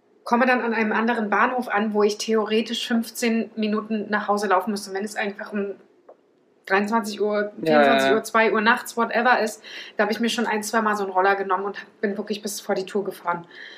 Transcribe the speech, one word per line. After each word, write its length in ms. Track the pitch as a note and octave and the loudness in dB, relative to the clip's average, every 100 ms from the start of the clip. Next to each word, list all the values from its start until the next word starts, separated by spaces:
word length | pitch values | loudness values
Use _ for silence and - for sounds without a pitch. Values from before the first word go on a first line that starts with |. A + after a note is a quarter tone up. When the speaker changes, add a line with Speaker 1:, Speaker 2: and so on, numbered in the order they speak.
| _ _ | _ _
Speaker 1:
komme 240 | - A#3+ B3+ | 0 2 4
dann 140 | A#3+ | 2
an 140 | A3+ | 0
einem 180 | A3 G#3+ | 0 0
anderen 360 | G#3 A3+ A#3 G#3 | 2 0 0 0
Bahnhof 380 | G3+ B3+ B3+ A#3+ | 2 2 0 -2
an, 240 | G3+ A3 | -2 0
wo 100 | G#3 | 2
ich 120 | G#3 G#3 | 2 2
theoretisch 680 | - A3 G#3 G#3+ A#3 A#3 - | 0 0 2 0 0 -4 0
fünfzehn 640 | A#3 A3+ - A#3 A3+ - A3 | -2 -2 -2 0 0 -2 -4
Minuten 500 | G#3+ G#3+ G#3 G#3+ G3 | -2 -2 -2 -4 -2
nach 180 | G#3 G3+ | -2 0
Hause 180 | G3+ G#3 | 0 2
laufen 240 | F#3 A3 | 2 2
müsste, 240 | G3 G3 | -4 -6
wenn 100 | F#3+ | -8
es 120 | G#3+ - | -6 -4
einfach 360 | G#3 G3+ A3+ | -6 -6 -8
um 200 | G#3 G3+ - - _ - - _ _ _ _ - | -6 -6 -8 -18 _ -20 -20 _ _ _ _ 0
dreiundzwanzig 540 | G3 G#3 A#3 G#3 G3 | 0 2 0 -2 -2
Uhr, 300 | G#3 G#3 G3+ - | -2 0 -4 -4
Speaker 2:
Ja, 100 | D#3+ | 2
Speaker 1:
vierundzwanzig 360 | D3+ C#3 C3+ C3+ | 6 6 4 4
Speaker 2:
ja. 40 | |
Speaker 1:
Uhr, 80 | A3 | 2
zwei 300 | - A3+ A3 | 2 2 4
Uhr 80 | G#3+ | 4
nachts, 360 | G#3+ A#3+ - - | 2 2 -2 -4
whatever 440 | A3+ A3+ B3 A#3+ | -2 2 2 2
ist. 200 | A3 - - - - - | 2 -6 -14 -18 -8 -2
Da 80 | |
habe 80 | G#3 | 0
ich 80 | A3 | 0
mir 80 | A#3 | 0
schon 180 | A#3+ A3 | 0 0
ein, 160 | G#3+ | -2
zwei 200 | G#3 A3+ | 0 0
Mal 120 | G#3+ G3+ | 0 0
so 60 | |
einen 100 | G3 | 0
Roller 220 | F#3+ F#3+ | 2 4
genommen 300 | G3 G3 F#3 | 2 0 -2
und 160 | G3 - | -2 -8
hab, 200 | - _ | -14 _
bin 160 | G3+ G#3 | -4 -4
wirklich 260 | G3+ G#3 | -4 -6
bis 180 | G#3 - | -6 -8
vor 140 | - F#3 | -4 -4
die 100 | F#3+ | -2
Tür 160 | G#3 | -4
gefahren. 440 | G3 - F3 E3+ - - - | -4 -6 -4 -6 -8 -18 -18